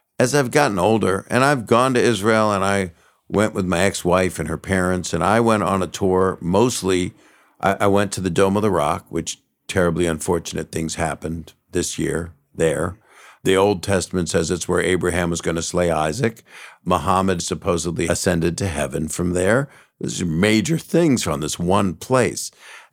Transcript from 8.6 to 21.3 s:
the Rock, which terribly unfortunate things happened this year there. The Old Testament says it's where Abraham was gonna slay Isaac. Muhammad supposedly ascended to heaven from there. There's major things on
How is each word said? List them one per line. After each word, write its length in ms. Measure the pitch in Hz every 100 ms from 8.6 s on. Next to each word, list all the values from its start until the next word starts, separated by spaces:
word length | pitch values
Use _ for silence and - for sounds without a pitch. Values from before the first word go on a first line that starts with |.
the 80 | 104
Rock, 340 | 87 73 87 -
which 300 | 82 82 - _ _ -
terribly 380 | 98 87 82 87
unfortunate 640 | 76 - 87 - 80 78
things 220 | - 80
happened 580 | - 80 71 - 82 80 - _
this 280 | 87 82 -
year 340 | 78 80 87 - _
there. 440 | - 82 71 90 92 _ - - -
The 120 | - 92
Old 260 | 98 95
Testament 480 | 101 98 - 92 85
says 200 | 90 80
it's 160 | 90 -
where 140 | 90
Abraham 480 | 85 92 87 85 87
was 140 | 82
gonna 180 | - 82
slay 280 | 82 90 87
Isaac. 520 | 80 78 117 113 - _ - - - -
Muhammad 560 | 87 95 92 95 90
supposedly 640 | - 82 95 85 85 80 85
ascended 480 | 87 95 87 85 85
to 80 | 98
heaven 400 | 73 71 76 78
from 260 | - 90
there. 340 | 87 92 120 143 - _ -
There's 240 | - -
major 540 | 90 80 107 110 107 165
things 480 | - 165 170 120
on 140 | -